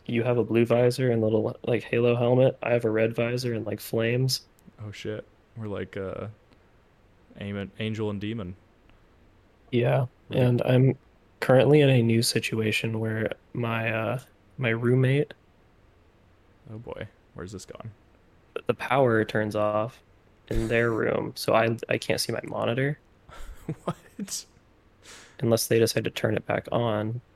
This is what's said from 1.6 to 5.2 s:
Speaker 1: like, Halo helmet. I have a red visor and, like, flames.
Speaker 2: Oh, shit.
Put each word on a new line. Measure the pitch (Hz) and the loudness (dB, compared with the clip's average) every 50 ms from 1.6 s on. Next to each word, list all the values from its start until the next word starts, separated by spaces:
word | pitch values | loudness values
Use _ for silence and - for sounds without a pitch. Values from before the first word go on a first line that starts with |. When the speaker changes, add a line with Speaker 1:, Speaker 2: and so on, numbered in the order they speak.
| - | -4
Speaker 1:
like, | - 123 107 - | -2 -2 -2 -2
Halo | - - 117 120 120 120 | -2 0 2 2 2 2
helmet. | 120 123 120 127 127 131 127 - - | 2 2 4 4 6 4 4 2 0
I | - 117 120 | -2 0 0
have | 120 117 | 2 2
a | 110 | 0
red | 107 110 113 117 117 | 2 2 0 0 0
visor | - 117 117 123 123 127 123 117 | -2 -4 -2 -2 -4 -4 -4 -4
and, | 110 107 | -4 -4
like, | 104 104 104 | -6 -8 -8
flames. | - - - 113 113 113 123 127 131 131 131 - - _ _ _ _ - _ - 107 | -8 -4 -2 0 0 0 0 0 0 0 -2 -4 -8 _ _ _ _ -20 _ -14 -14
Speaker 2:
Oh, | 104 | -14
shit. | 98 - - 107 107 - | -14 -10 -8 -8 -8 -8